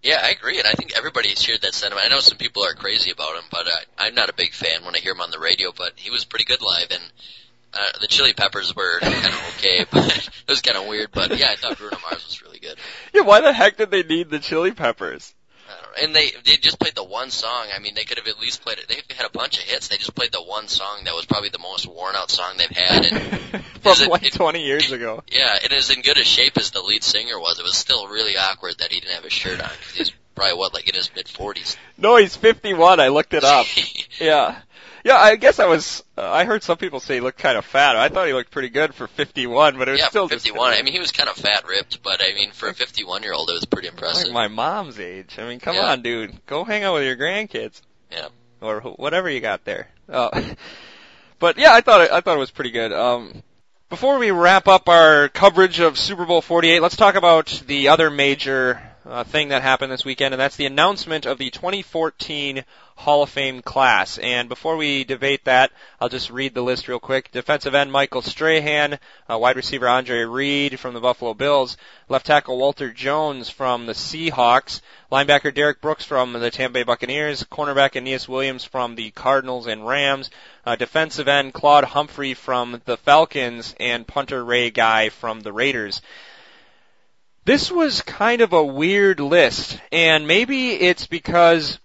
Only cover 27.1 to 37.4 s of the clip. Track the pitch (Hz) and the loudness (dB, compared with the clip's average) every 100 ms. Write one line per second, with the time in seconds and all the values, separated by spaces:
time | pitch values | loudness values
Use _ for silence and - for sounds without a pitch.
27.1 | 104 117 110 85 85 90 90 - 127 101 | -4 -4 -8 -6 -6 -4 -4 -2 -4 -4
28.1 | 104 110 95 95 95 90 85 87 90 90 | -6 -4 -2 -2 -4 -10 -8 -8 -8 -8
29.1 | 87 82 - 92 90 80 - - 92 - | -12 -8 -6 -6 -8 -10 -12 -16 -8 -8
30.1 | - _ - 98 87 95 85 92 95 90 | -8 _ -4 -2 -2 -4 -6 -6 -6 -8
31.1 | - - - 98 98 - - - - 196 | -10 -14 -12 -10 -10 -12 -12 -16 -2 6
32.1 | 240 202 - 220 220 214 180 170 180 131 | 6 6 4 2 2 -2 4 6 8 6
33.1 | 143 160 160 135 143 120 - - - - | 4 2 2 6 6 4 -2 -6 -10 -14
34.1 | - 160 151 107 - - - - - - | -4 2 2 2 -2 -16 -20 -20 -8 4
35.1 | 254 214 220 233 - 196 160 - - - | 8 8 8 4 6 4 4 0 -12 -14
36.1 | - 95 117 196 214 - 165 185 139 - | -10 -2 0 2 -2 -2 -4 -4 -8 -6
37.1 | 131 123 - | -4 -4 -2